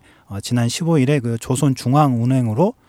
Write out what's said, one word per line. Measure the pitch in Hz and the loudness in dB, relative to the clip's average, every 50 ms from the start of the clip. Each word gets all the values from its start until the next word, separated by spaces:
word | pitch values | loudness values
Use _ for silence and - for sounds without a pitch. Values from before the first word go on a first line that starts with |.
| _ _ _ _ _ - | _ _ _ _ _ -14
어, | 104 98 | -12 -10
지난 | - - 120 123 117 120 | -6 -4 -2 0 0 -2
십오 | - - 170 160 170 156 | -2 -4 -2 0 2 2
일에 | 127 123 151 147 | 2 2 2 0
그 | 117 120 117 117 | 0 -2 -6 -6
조선중앙은행으로 | - - 131 - 156 139 131 - - 120 131 147 156 143 127 117 117 123 131 131 123 113 110 113 175 214 262 _ _ | -4 -4 -2 0 0 0 0 0 -2 0 2 2 2 2 2 0 0 0 2 0 0 0 0 0 0 0 -2 _ _